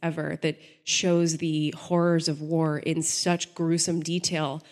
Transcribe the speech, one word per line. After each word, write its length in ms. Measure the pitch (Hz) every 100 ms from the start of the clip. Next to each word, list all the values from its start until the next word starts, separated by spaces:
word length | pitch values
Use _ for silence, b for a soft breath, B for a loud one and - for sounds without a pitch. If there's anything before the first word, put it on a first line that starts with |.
ever 340 | 165 160 147 160
that 180 | 160 151 b b
shows 540 | - - 185 170 170 160
the 360 | 165 156 151 -
horrors 500 | - 175 175 170 160
of 140 | 147
war 380 | 156 165 160 147
in 220 | - 160
such 520 | 160 - 185 175 - -
gruesome 460 | 165 170 180 165
detail 600 | 156 175 - 170 147 147 -